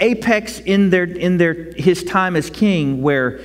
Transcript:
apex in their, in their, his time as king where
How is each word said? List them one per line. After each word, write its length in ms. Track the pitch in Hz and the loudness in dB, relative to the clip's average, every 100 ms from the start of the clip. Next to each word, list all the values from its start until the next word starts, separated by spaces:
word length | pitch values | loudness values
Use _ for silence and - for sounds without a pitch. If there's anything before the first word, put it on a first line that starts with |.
apex 580 | 220 226 - 214 214 - | -2 0 0 -2 -2 -8
in 300 | - 196 196 | -2 2 4
their, 160 | 180 | 2
in 320 | 175 180 180 180 | 0 -2 0 2
their, 360 | 170 165 165 | 2 0 -8
his 280 | - 143 170 | -2 2 2
time 320 | - 196 185 | 0 0 0
as 140 | 170 - | -2 -2
king 540 | - 214 180 143 131 | 0 2 2 0 0
where 380 | 143 139 127 - | 0 2 0 -4